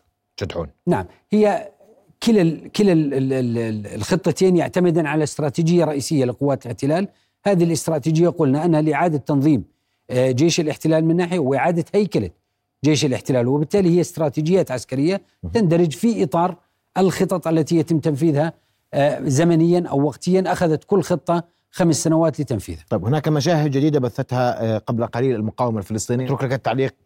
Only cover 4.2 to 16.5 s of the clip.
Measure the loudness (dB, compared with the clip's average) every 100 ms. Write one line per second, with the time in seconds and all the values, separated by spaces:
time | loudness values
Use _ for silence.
4.2 | -2 0 2 2 0 0 0 2 0 0
5.2 | -2 -4 -4 -2 2 2 2 -2 -2 0
6.2 | 0 0 -2 -2 -4 -6 -2 -2 -2 _
7.2 | _ _ 0 2 2 0 -2 -2 0 2
8.2 | 2 2 2 2 2 2 2 0 0 0
9.2 | -2 0 2 2 0 _ _ _ -6 0
10.2 | 2 2 2 2 -2 -2 0 2 2 0
11.2 | 0 -2 0 0 0 -2 -2 -2 0 -2
12.2 | -4 -8 _ _ _ _ 0 2 0 -2
13.2 | 0 0 0 0 0 0 2 2 0 -2
14.2 | -4 -2 0 0 0 -4 -6 -2 -2 -2
15.2 | -8 _ -6 0 2 2 2 0 -2 0
16.2 | -2 0 -2